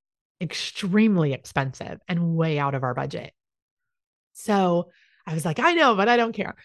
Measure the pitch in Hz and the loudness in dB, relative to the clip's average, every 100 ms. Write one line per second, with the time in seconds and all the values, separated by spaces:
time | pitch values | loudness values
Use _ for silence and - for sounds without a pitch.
0 | _ _ _ _ 170 - - - 202 208 | _ _ _ _ -10 -8 -10 -6 0 4
1 | 220 185 151 131 - - 135 - - - | 4 4 2 -2 -6 -4 -4 -6 -12 -12
2 | - 175 170 165 160 147 139 139 127 127 | -6 -2 0 0 0 0 -2 -2 -4 -4
3 | 139 127 113 - _ _ _ _ _ _ | -6 -8 -12 -18 _ _ _ _ _ _
4 | _ _ _ - - 202 185 175 175 _ | _ _ _ -12 -2 2 4 2 -2 _
5 | _ _ - 160 160 156 311 349 285 202 | _ _ -8 -4 -4 0 2 4 4 4
6 | 208 240 233 214 - - | 4 4 2 -2 -8 -8